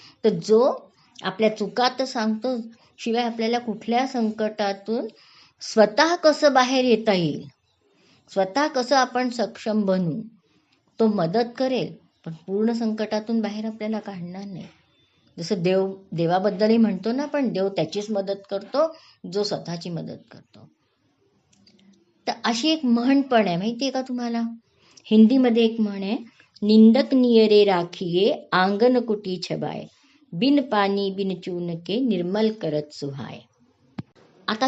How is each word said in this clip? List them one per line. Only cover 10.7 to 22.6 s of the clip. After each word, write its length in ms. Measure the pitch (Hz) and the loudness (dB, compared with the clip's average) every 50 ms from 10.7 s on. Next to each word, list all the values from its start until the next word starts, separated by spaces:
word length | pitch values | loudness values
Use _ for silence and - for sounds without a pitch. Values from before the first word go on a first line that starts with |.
| _ _ _ _ _ - | _ _ _ _ _ 0
तो 60 | 226 | 0
मदत 460 | 220 208 196 170 165 180 233 240 233 - - | 2 2 0 -2 0 0 -2 -2 -2 -4 -4
करेल, 360 | 262 262 254 220 156 - - - _ _ _ _ _ | -2 -2 -2 -2 -4 -6 -8 -14 _ _ _ _ _
पण 60 | 165 165 | -16 -16
पूर्ण 400 | - - - 190 208 220 233 233 | -14 -10 -6 -4 -2 0 0 0
संकटातून 680 | 233 233 220 214 220 214 214 220 214 214 - 233 226 | -2 -2 -4 -4 -4 -4 -4 -4 -6 -4 -4 -4 -2
बाहेर 260 | 214 202 208 214 214 | -2 -4 -6 -8 -8
आपल्याला 320 | 220 214 - 214 220 220 208 | -10 -8 -8 -6 -6 -6 -6
काढणार 460 | 208 202 202 180 175 175 180 190 202 | -8 -10 -12 -12 -12 -12 -12 -14 -14
नाही. 220 | 202 190 - - - - _ _ _ _ _ _ _ _ _ _ _ _ - | -14 -14 -14 -16 -18 -20 _ _ _ _ _ _ _ _ _ _ _ _ -14
जसं 240 | 170 - 214 180 170 | -6 -6 -4 -2 0
देव, 320 | 185 185 190 190 196 190 - - _ - | 2 2 2 0 0 -4 -10 -14 _ -6
देवाबद्दलही 640 | 160 170 165 175 190 190 214 185 180 214 220 226 | -2 0 0 0 2 0 0 0 0 2 2 4
म्हणतो 360 | 233 226 202 190 180 - 220 240 | 4 4 2 0 -2 -4 -4 -4
ना 100 | 269 294 | -4 -4
आपण, 300 | 285 - 294 269 214 170 | -4 -4 -2 -2 -2 -2
देव 160 | 185 190 196 | -2 -2 -2
त्याचीच 420 | 196 - - 208 - 202 208 214 | -2 -2 -4 -4 -4 -8 -6 -4
मदत 320 | 220 196 190 190 196 196 - - | -4 -4 -4 -4 -8 -8 -8 -8
करतो, 460 | 202 196 208 - - 277 320 320 320 - - - _ _ - 180 170 | -10 -8 -8 -4 -2 -2 -2 -2 -4 -10 -20 -20 _ _ -16 -8 -4
जो 120 | 202 202 | -4 -2
स्वतःची 460 | - 175 - - - 175 170 - 180 | -2 -4 -6 -8 -10 -12 -10 -10 -10
मदत 280 | 170 160 156 - - - - _ | -10 -10 -10 -10 -14 -16 -18 _
करतो. 380 | - - - _ _ 107 110 - _ _ _ _ _ _ _ _ _ _ _ _ _ _ _ _ _ _ _ _ _ _ _ _ _ _ _ _ _ _ _ | -20 -20 -20 _ _ -20 -20 -20 _ _ _ _ _ _ _ _ _ _ _ _ _ _ _ _ _ _ _ _ _ _ _ _ _ _ _ _ _ _ _
तर 60 | - 233 - - | -8 -8 -4 -2
अशी 240 | 233 240 233 | -2 -2 0